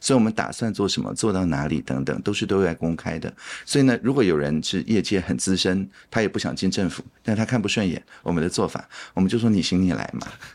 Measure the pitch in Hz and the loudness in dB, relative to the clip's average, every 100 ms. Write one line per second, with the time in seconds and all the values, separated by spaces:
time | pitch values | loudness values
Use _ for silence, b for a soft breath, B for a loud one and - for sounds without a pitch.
0 | - 131 110 110 80 - 113 98 101 - | 2 4 4 0 -4 -4 -4 -2 -2 -2
1 | 50 95 110 95 90 71 76 78 - 65 | -4 -2 0 0 0 0 -2 -2 -2 -4
2 | 67 69 - 101 90 98 92 82 82 82 | -2 -4 -4 -4 0 2 2 0 -4 -4
3 | 92 82 82 - B B - 147 131 117 | -6 -6 -8 -12 B B -2 4 4 4
4 | 113 139 101 76 71 78 82 95 - 110 | 2 4 4 4 2 0 -2 -4 2 2
5 | 87 98 90 64 - 95 98 92 95 B | 2 0 0 -2 0 0 2 0 -2 B
6 | B 113 104 104 90 71 95 90 90 - | B -2 0 -2 -4 -2 -2 0 -2 -4
7 | - - - 107 110 123 101 117 95 76 | -12 -10 -2 0 0 0 0 0 0 -2
8 | - B - 87 82 - 92 - - B | -8 B -2 0 0 0 -2 -4 -12 B
9 | B - 95 113 117 104 82 92 92 64 | B 0 2 4 4 4 2 2 2 0
10 | - - - - B | -4 -8 -12 -14 B